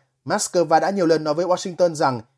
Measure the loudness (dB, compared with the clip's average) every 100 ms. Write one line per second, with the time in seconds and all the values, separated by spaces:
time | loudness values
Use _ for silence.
0 | _ _ -6 -4 0 0 2 2 2 0
1 | 2 2 0 -2 -2 -2 -4 0 0 2
2 | -2 -2 -8